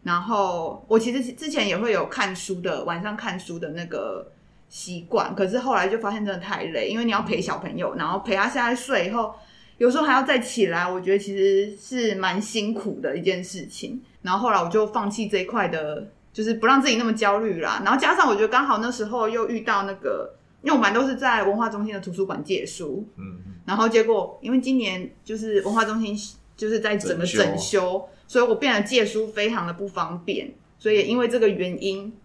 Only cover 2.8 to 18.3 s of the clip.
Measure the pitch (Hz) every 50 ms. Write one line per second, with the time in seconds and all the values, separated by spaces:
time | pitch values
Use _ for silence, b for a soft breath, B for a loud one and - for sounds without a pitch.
2.8 | - 175 170 170 185 214 214 220 233 226 175 185 180 - 175 170 175 156 151 170
3.8 | 175 170 - 127 98 110 95 90 - - - b b b b b b b - -
4.8 | - - 180 170 170 165 - 214 151 170 185 180 196 185 202 247 240 269 247 202
5.8 | 180 190 208 226 220 202 208 220 208 202 190 175 175 196 208 - - - 165 -
6.8 | - 95 208 226 240 233 208 202 220 - 214 165 175 - 151 - - 175 - 165
7.8 | 170 120 - - 147 156 175 196 190 - 202 190 202 233 247 269 240 233 247 247
8.8 | - - 269 208 175 185 214 233 226 214 B B B B B B B B B B
9.8 | 233 247 247 320 302 302 262 262 269 269 285 254 - - - 233 202 185 170 170
10.8 | 175 180 185 185 180 185 196 202 202 202 196 196 190 196 196 196 202 214 208 -
11.8 | - - 262 254 233 220 202 190 190 185 175 190 208 - - 226 202 208 226 -
12.8 | - 220 - - - - 131 175 170 185 185 175 180 175 - 185 - - - -
13.8 | - - - 254 B B B B _ 185 180 196 226 240 214 190 170 170 170 214
14.8 | 214 208 214 233 208 202 202 - 226 196 - 196 185 - 226 233 196 175 170 160
15.8 | 156 151 151 - 208 - - _ _ _ _ - 214 220 226 226 220 226 269 277
16.8 | 262 - 226 220 240 226 220 220 226 202 202 208 226 220 185 165 160 - 110 107
17.8 | - 190 233 277 269 330 349 381 359 277